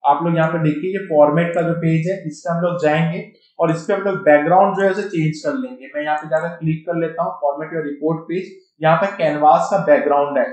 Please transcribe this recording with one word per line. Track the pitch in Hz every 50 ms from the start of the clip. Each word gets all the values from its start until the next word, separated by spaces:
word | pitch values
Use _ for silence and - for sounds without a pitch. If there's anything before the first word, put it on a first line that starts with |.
| _
आप | 143 147 147 165
लोग | 170 170
यहाँ | 165 160 165 170
पर | 170 160
देखिए, | 151 151 - - 185 196
ये | 196 196 -
format | 160 151 147 147 147 165 170 170 170
का | 175 165
जो | 165 170 165
page | - 165 160 160 160 180
है, | 196 196 185 160
इस | 147 -
पे | - 180 170
हम | 170 175
लोग | 175 175 175 151
जाएंगे | 151 151 160 165 165 170 - - - _ _ _ _ _ _
और | 165 160
इस | 156 160 - -
पे | 202
हम | 190 190
लोग | 202 190 190 -
background | 151 147 147 147 170 175 185 202 196 190
जो | 185 196
है | 196
उसे | 190 208 202
change | 190 - 165 156 156 151 - -
कर | - 139
लेंगे। | 131 254 254 - - 131 269 -
मैं | 294 -
यहाँ | 151 151
पे | 151 165 160
जाकर | 156 156 165 170 170
click | - 160 160 156 156 -
कर | 170 170
लेता | 165 165 156 160 165 170
हूँ, | 175 - - -
format | 143 139 143 156 156 170
या | 165 156
report | 147 139 143 143 156 165 156 -
page, | - 170 185 196 - - - _ _ _ _ 156
यहाँ | 156 165
पे | 165 196 196 196
canvas | - 170 156 147 147 147 151 160 170 - -
का | - - -
background | 147 147 131 127 147 143 143 143 143 143 139
है। | 143 127